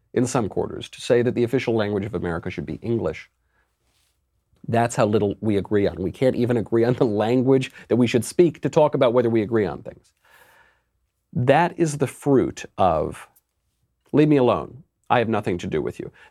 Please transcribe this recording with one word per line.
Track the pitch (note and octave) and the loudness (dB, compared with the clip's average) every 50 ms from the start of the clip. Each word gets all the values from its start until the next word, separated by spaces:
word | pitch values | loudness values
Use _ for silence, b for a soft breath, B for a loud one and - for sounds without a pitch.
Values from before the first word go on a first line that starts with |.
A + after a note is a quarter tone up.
| _ _ - | _ _ -2
in | A2+ B2+ A#2+ | -2 -2 0
some | - C3 A2 F#2 | 0 -2 -2 -2
quarters | - - E2 - - - - - | -4 -4 -6 -6 -6 -12 -14 -16
to | - - | -16 -8
say | - - A#2+ A#2+ A#2 | -2 2 2 2 2
that | B2 F#2+ | 2 0
the | A#2 A#2+ | 0 0
official | A#2 - C3 - B2 A2+ | 0 0 -2 0 0 0
language | A2 G#2 G2+ G#2 G2 G2 | 0 0 0 -2 -4 -4
of | - - | -4 -6
America | F2 F2+ F2 E2 E2+ - F#2 | -6 -4 -4 -4 -4 -6 -8
should | - - D2 - | -8 -8 -8 -8
be | D2+ | -10
English. | - - A2 A#2+ A2 F#2+ D#2+ D2+ - - _ _ _ _ _ _ _ _ _ _ _ _ _ _ _ _ _ _ _ _ _ _ _ _ _ _ _ - - | -8 -6 -4 -4 -2 -2 -4 -6 -8 -12 _ _ _ _ _ _ _ _ _ _ _ _ _ _ _ _ _ _ _ _ _ _ _ _ _ _ _ -8 -2
That's | A2+ A#2 A#2+ A#2 - | 0 0 0 0 0
how | - A#2+ G#2 | 0 0 2
little | G#2 G#2+ G#2 G2+ F#2+ - | 2 2 0 0 -4 -4
we | G#2 A2 G2+ G2 | -2 -2 0 0
agree | F2 - G#2+ G2+ G2+ F2+ | 0 0 0 0 0 0
on. | F2 | -2
We | F2+ F#2+ F2+ | -4 -6 -6
can't | - - C3+ B2+ - | -4 -2 0 0 0
even | - B2 B2 B2 | 0 0 0 0
agree | A#2 F#2+ - A#2 A#2 A2+ | -2 -2 0 0 2 2
on | A#2+ B2 | 2 2
the | - C#3+ | 2 0
language | A#2 G#2 G#2 G#2+ A2 B2 C3 A#2+ C3 C3+ C3 C3 - B B B B | 0 0 0 0 2 2 2 2 4 2 2 2 -2 B B B B
that | A2+ | 2
we | A#2+ B2 | 2 2
should | A2+ - A#2 A2 | 2 2 0 -2
speak | - - - F3+ D#3+ - - | 0 2 4 4 4 2 -2
to | - C#3 | -4 0
talk | - E3 D3+ C#3+ - | 2 2 2 2 2
about | B2+ C3 A#2+ A#2 | 2 2 2 4
whether | B2+ A#2+ A#2 | 2 2 2
we | A#2 A2+ | 2 0
agree | G#2 F#2+ A2+ A2 G2+ | 0 0 0 0 0
on | E2 C#2 A#1+ | 0 -4 -8
things. | - - - - _ _ _ _ b b b b b b b b b b b b b b b _ _ _ _ _ _ _ - | -12 -16 -20 -20 _ _ _ _ b b b b b b b b b b b b b b b _ _ _ _ _ _ _ -6
That | C#3+ B2 C3 C3+ D#3 F3 E3 - - | -2 2 2 4 4 2 0 0 -2
is | E3+ D#3 C#3+ C#3+ | -2 -2 -2 -4
the | C#3 | -4
fruit | A#2+ - - - D3 C#3 A#2+ F2+ C2+ - - - - _ - | -6 -6 -4 0 2 2 2 2 0 -4 -10 -16 -10 _ 0
of, | G2 F2+ D#2+ D#2 D#2+ D2+ - - - - _ _ _ _ _ _ _ _ _ _ _ _ _ _ _ _ | 0 2 2 0 -2 -4 -6 -12 -18 -20 _ _ _ _ _ _ _ _ _ _ _ _ _ _ _ _
"Leave | - C3+ D#3 D3+ | 2 2 4 4
me | D3 C#3 | 4 4
alone. | B2+ A#2+ G2+ D#2+ C2+ - - C3 - _ _ _ _ - | 4 2 2 0 -4 -8 -14 -20 -20 _ _ _ _ -2
I | A2 B2 | 0 0
have | A2+ A2 | 0 0
nothing | A2 G#2 G#2 A2 F#2 E2+ | -2 -4 -2 -4 -4 -4
to | - F#2 | -4 -4
do | - D#2 | -4 -4
with | C#2 A#1+ - - | -4 -4 -8 -10
you." | - - - b b b | -14 -14 -16 b b b